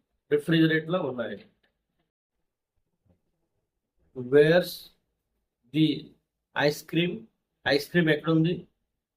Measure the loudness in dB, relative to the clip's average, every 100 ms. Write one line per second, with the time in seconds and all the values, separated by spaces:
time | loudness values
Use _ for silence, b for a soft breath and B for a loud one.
0 | _ _ -4 -4 0 2 2 0 -2 -6
1 | -6 -8 -10 -12 -18 _ _ _ _ _
2 | _ _ _ _ _ _ _ _ _ _
3 | _ _ _ _ _ _ _ _ _ _
4 | _ -14 2 4 6 4 0 -8 -20 _
5 | _ _ _ _ _ _ _ 0 0 0
6 | -10 _ _ _ _ -2 -2 -2 -4 -2
7 | -2 -4 -14 _ _ _ -2 -2 0 0
8 | 2 0 0 0 0 -2 -10 _ _ _
9 | _